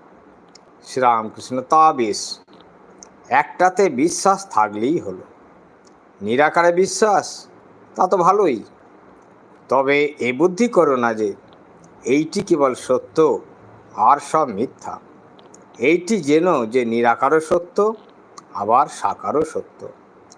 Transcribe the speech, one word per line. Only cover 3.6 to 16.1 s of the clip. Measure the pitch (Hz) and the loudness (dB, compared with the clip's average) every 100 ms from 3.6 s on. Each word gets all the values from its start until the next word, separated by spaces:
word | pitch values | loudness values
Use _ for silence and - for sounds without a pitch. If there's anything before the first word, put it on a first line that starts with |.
| 180 185 190 | 0 2 0
বিশ্বাস | 123 165 - 196 190 - | 0 -2 0 0 0 -2
থাকলেই | 107 107 104 123 165 | -2 -2 -2 -2 -2
হলো। | 101 92 - - - - _ _ _ _ _ _ | -6 -14 -18 -20 -20 -20 _ _ _ _ _ _
নিরাকারে | 104 123 151 170 170 | -4 0 2 4 2
বিশ্বাস, | 175 190 - 214 175 - - - - - - - - | 2 0 0 0 0 -2 -12 -20 -20 -20 -20 -14 -4
তা | 185 | 0
তো | 190 | 2
ভালোই, | 175 202 180 110 - - - - - - _ _ _ - - | 4 4 4 0 -8 -20 -20 -20 -20 -20 _ _ _ -20 -2
তবে | 131 135 143 147 | 0 2 0 0
এ | - 120 | -2 -6
বুদ্ধি | 127 180 180 240 | 0 -2 0 0
করো | 185 143 127 | 2 2 2
না | 117 | -2
যে | 110 104 95 - - - - - - | -2 -4 -6 -18 -20 -20 -20 -20 -12
এইটি | 117 147 156 196 | -2 -2 -2 -6
কেবল | 196 160 135 | -2 0 0
সত্য | 120 - 123 - - 151 101 - - - - - 101 | -2 -4 -4 -2 0 0 0 -8 -20 -20 -20 -16 0
আর | 113 143 | 2 2
সব | - 160 139 | 0 -2 -2
মিথ্যা। | 98 131 - - - - - - - - - - - | -4 -8 -8 -16 -16 -20 -20 -20 -20 -20 -20 -20 -2
এইটি | 127 180 180 | 0 0 -2